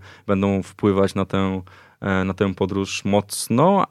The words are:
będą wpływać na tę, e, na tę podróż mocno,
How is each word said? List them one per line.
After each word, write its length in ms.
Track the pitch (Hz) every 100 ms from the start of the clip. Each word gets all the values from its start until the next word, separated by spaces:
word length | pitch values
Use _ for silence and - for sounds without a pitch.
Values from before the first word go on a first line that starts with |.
| - - -
będą 360 | 98 101 98
wpływać 520 | 92 - 104 95 98
na 100 | 98
tę, 380 | 95 98 95 95 95 - - -
e, 240 | 101 95
na 100 | 95
tę 200 | 92 101
podróż 500 | 90 95 98 98 -
mocno, 800 | 101 101 101 - - 117 170 196 -